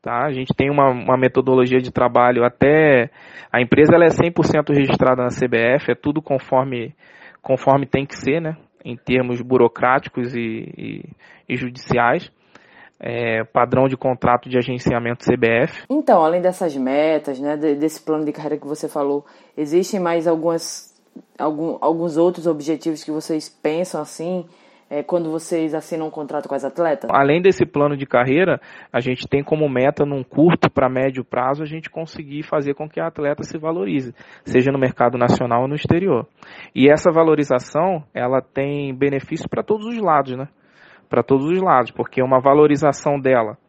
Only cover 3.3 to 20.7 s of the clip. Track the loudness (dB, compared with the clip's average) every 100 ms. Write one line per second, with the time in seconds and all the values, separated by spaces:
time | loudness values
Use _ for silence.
3.3 | -20 -4 -2 2 6 6 8 6 4 0
4.3 | 0 0 0 2 2 2 2 2 2 -2
5.3 | -2 -2 0 2 0 0 -4 -2 -4 -4
6.3 | -6 0 0 0 -6 -10 -14 _ -20 -20
7.3 | _ -4 -2 2 0 2 -2 -4 -6 -2
8.3 | -2 -4 -10 _ _ -14 -12 0 0 0
9.3 | -4 0 4 4 2 0 0 -2 -8 -6
10.3 | -6 -8 -8 -12 -14 -14 -14 -16 -20 _
11.3 | -20 -10 -8 -8 -12 -2 2 2 0 -4
12.3 | _ _ -20 _ -20 -20 _ -10 -6 -2
13.3 | -4 -2 -2 2 2 2 0 -4 -2 0
14.3 | 0 0 -4 -2 -4 -2 -2 -4 -4 -2
15.3 | 2 2 2 0 -4 -6 -2 2 4 4
16.3 | 2 -2 -2 -4 -2 -2 0 2 0 -2
17.3 | -6 -6 -2 -2 0 -2 -4 -6 -4 -4
18.3 | -6 -8 -8 -8 -8 -6 -4 -2 -4 -6
19.3 | -20 _ -8 0 0 0 -4 -2 0 0
20.3 | 0 0 -4 -6